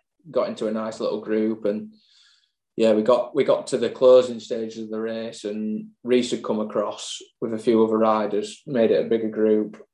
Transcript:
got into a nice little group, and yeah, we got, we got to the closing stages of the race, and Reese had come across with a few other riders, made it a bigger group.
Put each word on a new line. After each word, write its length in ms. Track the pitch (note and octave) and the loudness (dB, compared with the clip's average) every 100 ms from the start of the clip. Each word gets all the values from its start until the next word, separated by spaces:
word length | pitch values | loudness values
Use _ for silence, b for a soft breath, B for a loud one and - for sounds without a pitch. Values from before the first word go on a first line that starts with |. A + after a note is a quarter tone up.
| _ _ E3 | _ _ -6
got 180 | B2+ G#2+ | -4 -4
into 180 | A2+ A2 | -4 -4
a 60 | |
nice 280 | A2 A2 A2 | -4 -6 -6
little 220 | A2 G#2 | -6 -6
group, 420 | G#2+ A2 A2 A2 | -4 -2 0 -2
and 300 | G#2 G#2+ G#2+ b b b b b b _ _ - | -4 -4 -8 b b b b b b _ _ 0
yeah, 160 | A2+ | 2
we 100 | G#2+ | 4
got, 320 | G#2+ A#2+ - | 4 2 2
we 100 | - | -2
got 240 | B2 - - | 2 0 0
to 100 | A#2+ | -4
the 100 | A2+ | -4
closing 520 | - B2+ B2+ B2 A#2 | 2 8 8 6 -4
stages 420 | - A#2 A2+ A2 | -8 -8 -8 -10
of 80 | A2 | -10
the 100 | A2 | -8
race, 440 | A2+ A2+ A2+ A2+ | -6 -6 -10 -10
and 440 | G#2 G#2+ G#2+ G#2+ - _ | -8 -6 -4 -6 -8 _
Reese 300 | A#2+ B2 A#2+ | 0 2 2
had 120 | A#2+ | -4
come 160 | - G#2+ | -2 -4
across 580 | G#2+ A2+ G#2 G#2+ - - - _ | -2 -4 -4 -6 -12 -14 -16 _
with 140 | A#2 | -6
a 40 | A2+ | -4
few 240 | A#2 A2 | 2 4
other 140 | A2 A2 | 4 4
riders, 640 | A2 A2 G2+ G2+ G#2+ - - | 2 2 0 -2 -6 -12 -4
made 240 | B2+ A2 | 2 4
it 160 | G2 A2+ | 4 2
a 20 | |
bigger 220 | A2+ A2+ | 0 -2
group. 520 | G#2+ A2 G#2+ G#2+ - - | 0 2 2 0 -8 -20